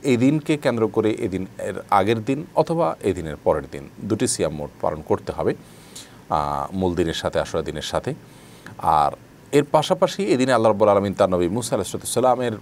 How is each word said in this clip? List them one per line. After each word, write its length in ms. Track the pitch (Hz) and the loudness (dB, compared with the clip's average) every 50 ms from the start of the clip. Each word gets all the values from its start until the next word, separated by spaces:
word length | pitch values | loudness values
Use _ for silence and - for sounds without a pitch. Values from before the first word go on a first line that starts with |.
| - | 2
এই 140 | 143 127 113 | 2 2 4
দিনকে 360 | 123 135 151 156 147 - 156 147 | 4 4 2 2 0 -2 -4 0
কেন্দ্র 260 | - 139 120 113 110 110 | 0 -2 0 2 0 0
করে 220 | 110 113 104 107 - - 123 | 2 0 0 0 0 0 -4
এদিন 180 | 101 87 92 92 - - - 92 101 | -4 -4 -4 -6 -8 -10 -10 -10 -8
এর 80 | 98 92 - - - 101 | -8 -10 -2 2 2 2
আগের 200 | - 101 120 113 107 | 4 2 0 -2 0
দিন 140 | 120 139 139 170 - - | -4 -4 -4 -6 -4 -2
অথবা 320 | - 156 - 170 165 165 160 - - - 104 | -2 0 0 0 -2 -2 -2 -2 -2 -2 -2
এই 60 | 92 | -2
দিনের 240 | 85 80 78 73 - - | -2 -6 -8 -10 -4 0
পরের 220 | - 80 76 71 69 | 0 0 0 -2 -8
দিন 120 | - 71 69 - - - - 104 | -12 -14 -14 -14 -16 -12 -4 -4
দুটি 180 | 107 107 131 117 | -2 -2 0 -2
সিয়াম 260 | - - 95 78 76 76 | -2 -2 -2 -4 -4 -6
মোট 120 | 73 69 - - | -10 -12 -12 -6
পালন 180 | - 90 80 78 76 - | -6 -4 -4 -6 -4 -2
করতে 220 | 107 - - - 85 73 | -4 -2 -2 -8 -6 -2
হবে, 140 | 80 104 - | -2 -2 -2
আহ, 1080 | - - - - - - - - - - - - - - - - 78 73 71 71 71 69 - 92 | -4 -10 -20 -20 -20 -20 -20 -20 -20 -20 -20 -20 -20 -6 -2 -2 0 0 0 -2 -4 -6 -6 -4
মূল 180 | 95 92 92 87 82 | -2 -2 0 0 0
দিনের 180 | 87 82 78 - | 0 -2 -2 -4
সাথে, 160 | - 90 - 85 | -4 -2 -2 -2
আশুরা 240 | 76 - - 87 76 76 | -4 -2 -4 -6 -4 -4
দিনের 180 | 73 76 71 - | -8 -8 -8 -4
সাথে। 200 | - 80 - 123 147 - - - - - - - - - - - - - - 82 78 78 | -6 -4 -4 -4 -8 -8 -12 -20 -20 -20 -20 -20 -20 -20 -20 -20 -18 -6 -2 2 2 4
আর 140 | 73 69 - - - - - - - - - 143 | 2 0 -2 -6 -18 -20 -20 -20 -16 0 0 0
এর 80 | - - - | 0 4 2
পাশাপাশি 460 | 156 143 - 190 180 190 170 - - 196 214 180 | 0 2 2 0 0 0 -2 -2 -4 0 0 2
এদিনে 200 | 123 127 131 127 | 2 2 2 2
আল্লাহ 140 | 117 110 113 | 4 4 4
রাব্বুল 200 | 107 101 107 104 101 | 4 6 8 8 8
আলামিন 200 | 101 98 101 92 | 8 4 2 2
তার 160 | - 101 92 | 2 2 4
নবী 180 | 92 90 87 85 95 | 4 2 2 2 0
মূসা 180 | 120 120 - - | -2 -2 -2 -2
আলাইহিস 420 | 113 92 - - 98 - - - 123 | -2 -2 -4 -6 -10 -8 -4 -2 2
সালামের 360 | 117 127 123 123 127 120 110 101 | 4 4 4 4 0 -4 -4 -6